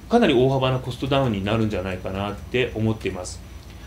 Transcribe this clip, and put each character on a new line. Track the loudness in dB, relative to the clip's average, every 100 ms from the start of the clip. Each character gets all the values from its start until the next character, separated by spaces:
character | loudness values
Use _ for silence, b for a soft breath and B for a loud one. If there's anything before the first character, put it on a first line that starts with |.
| 2
か | 4
な | 6
り |
大 | 6 4
幅 | 4 2
な | 0
コ | -2
ス | -6
ト | 0
ダ | 2
ウ | 2
ン |
に | 0
な | 0 2
る | 0
ん |
じ | 0
ゃ |
な | -4
い | -6
か | -6
な | -4 -4
っ | -6
て | -4 0 0
思 | 0 0
っ | 0
て | -4
い |
ま | -6 -8
す。 | -12 -14 B B B